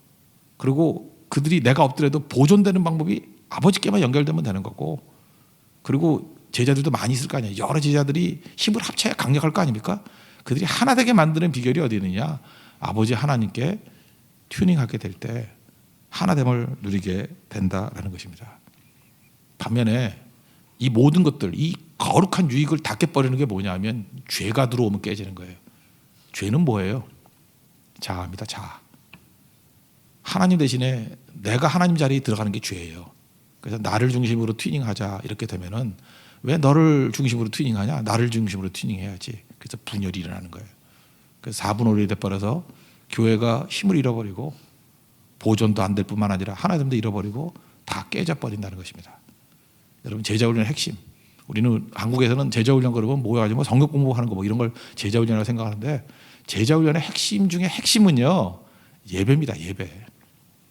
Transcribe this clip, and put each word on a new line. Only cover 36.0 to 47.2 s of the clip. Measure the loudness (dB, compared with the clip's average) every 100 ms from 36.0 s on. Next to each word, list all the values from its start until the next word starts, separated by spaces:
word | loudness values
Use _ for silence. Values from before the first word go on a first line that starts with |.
| -16 -20 -20 -10
왜 | -2 2
너를 | 6 6 6 6 2
중심으로 | 0 0 0 -2
튜닝하냐? | -2 -2 0 0 -2
나를 | 0 0 0
중심으로 | 0 -2 -2 -6
튜닝해야지. | -6 -6 -6 -6 -10 -12 -14 -16 -20
그래서 | -18 -16
분열이 | -10 -6 -4 -4
일어나는 | -8 -10 -14
거예요. | -16 -18 _ _ _ _ _ _ _
그래서 | -12 -6
사분오일이 | -4 2 2 4 2
돼버려서 | 0 -4 -2 -2 -4 -6 -18 -20 _ -10
교회가 | 0 2 4 2 -2 -4
힘을 | -2 2 2
잃어버리고 | 2 0 -6 -8 -10 -12 -20 _ _ _ _ _ _ -4
보존도 | 0 4 4 2
안 | 0
될 | 0
뿐만 | -2 -2 -2
아니라 | -2 -4
하나됨도 | -4 -2 0 0 -2
잃어버리고 | -2 -4